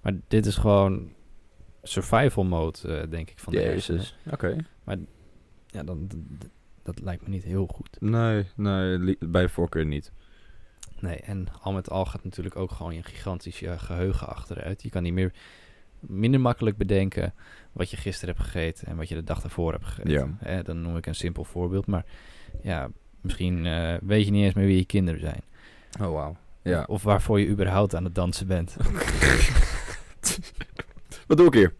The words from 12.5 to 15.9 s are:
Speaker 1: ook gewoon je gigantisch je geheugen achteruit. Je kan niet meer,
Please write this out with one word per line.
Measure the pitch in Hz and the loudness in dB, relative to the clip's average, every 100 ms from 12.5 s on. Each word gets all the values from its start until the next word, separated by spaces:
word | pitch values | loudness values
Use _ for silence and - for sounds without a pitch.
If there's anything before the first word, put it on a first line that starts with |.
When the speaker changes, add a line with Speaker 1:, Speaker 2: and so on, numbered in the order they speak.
| - | -6
Speaker 1:
ook | 92 | -6
gewoon | - 85 82 | -6 -8 -10
je | |
gigantisch | 85 - - 87 90 - | -12 -10 -8 -8 -8 -10
je | 85 85 | -8 -8
geheugen | - 85 92 95 - | -6 -2 0 0 -4
achteruit. | - - 87 - 98 | -12 -12 -10 -8 -8
Je | 110 | -6
kan | 92 | -4
niet | 87 | -2
meer, | 92 92 - - - - - - | 0 0 -2 -20 -20 -20 -20 -20